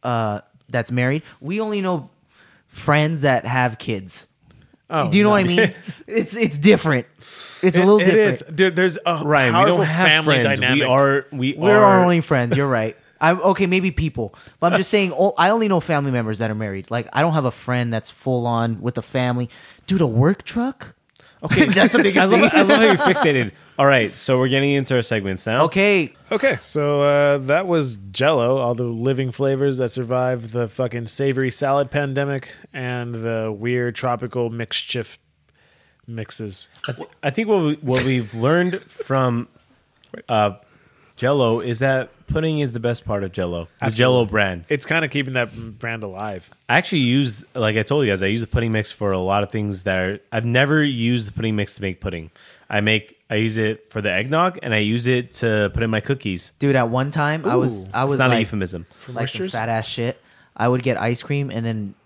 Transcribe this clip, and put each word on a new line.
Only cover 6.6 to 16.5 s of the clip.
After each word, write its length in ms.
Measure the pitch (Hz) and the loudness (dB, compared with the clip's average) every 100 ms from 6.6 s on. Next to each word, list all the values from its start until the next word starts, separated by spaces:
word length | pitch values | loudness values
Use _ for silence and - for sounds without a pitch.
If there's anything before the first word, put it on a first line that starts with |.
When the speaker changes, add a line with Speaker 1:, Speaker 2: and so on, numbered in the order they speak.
| 160 208 160 131 - _ - - - - | 6 6 4 -2 -2 _ -20 -20 -18 -2
Speaker 1:
It's 140 | 185 175 | 2 4
a 40 | |
Speaker 2:
It, 40 | |
Speaker 1:
little 160 | 185 214 | 6 6
Speaker 2:
it 40 | 196 | 6
Speaker 1:
different. 220 | 202 214 - - | 6 4 0 -6
Speaker 2:
is. 60 | |
Dude, 220 | 156 190 170 | 2 2 4
there's 220 | 185 160 | 0 0
a 120 | - 165 | -2 -2
Speaker 3:
Ryan, 240 | 151 147 127 | 2 4 4
we 40 | 120 | 4
Speaker 2:
powerful 200 | 190 175 | 4 4
Speaker 3:
don't 80 | 156 | 2
have 200 | 160 185 | 2 4
Speaker 2:
family 360 | 156 156 139 | 4 4 2
Speaker 3:
friends. 180 | 117 - | 2 2
Speaker 2:
dynamic. 180 | 127 135 | 2 2
Speaker 3:
We 20 | 123 | 4
are. 400 | 131 139 139 135 | 4 4 2 -2
We 220 | 143 131 | -4 -4
Speaker 1:
We're 220 | 143 175 208 | 0 4 6
Speaker 3:
are. 80 | |
Speaker 1:
our 180 | 208 190 | 8 6
only 160 | 180 175 | 6 4
friends. 360 | - 143 120 135 | 2 0 2 0
You're 120 | 139 | 2
right. 280 | 120 110 - _ _ | 0 -2 -6 _ _
I'm 200 | 156 180 | 0 2
okay. 260 | 170 185 190 | 2 2 2
Maybe 240 | 185 185 | 2 0
people, 420 | 151 156 123 107 - - _ | -2 -4 -4 -8 -10 -20 _
but 120 | 117 | 0
I'm 40 | 202 | 2
just 120 | 185 | 2
saying. 220 | 214 190 | 0 0
Oh, 220 | 139 190 - | 2 0 4
I 140 | 175 | 2
only 160 | 226 214 | 4 2
know 120 | 185 | 0
family 320 | - 151 139 | 0 -2 0
members 260 | 123 110 107 | -2 -2 -2
that 120 | 113 | -4